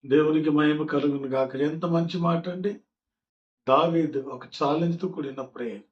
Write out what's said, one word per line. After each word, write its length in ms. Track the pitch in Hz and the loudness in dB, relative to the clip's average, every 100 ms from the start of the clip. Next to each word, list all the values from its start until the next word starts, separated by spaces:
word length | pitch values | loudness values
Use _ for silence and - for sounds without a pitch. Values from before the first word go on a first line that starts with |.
| 135 | 4
దేవునికి 440 | 143 156 156 151 | 4 6 2 2
మహిమ 360 | 147 151 151 156 | 4 4 2 0
కలుగును 420 | 147 143 139 135 | 0 0 -2 -2
గాక. 280 | 135 131 135 | -2 -2 -2
ఎంత 300 | 147 160 175 | -2 -2 0
మంచి 320 | 170 170 180 | 0 0 0
మాట 320 | 170 170 180 | 0 0 -4
అండి. 240 | 180 196 208 _ _ _ _ _ _ _ _ - | -6 -6 -6 _ _ _ _ _ _ _ _ 2
దావీదు 500 | 135 165 165 156 139 | 4 4 2 0 -2
ఒక 260 | 135 123 - | -6 -14 -14
ఛాలెంజ్తో 640 | - 143 160 170 170 185 | -2 0 2 0 -2 -4
కూడిన 340 | - 139 131 | -6 -8 -8
ప్రేయర్. 400 | 127 - 117 104 - | -12 -8 -10 -10 -16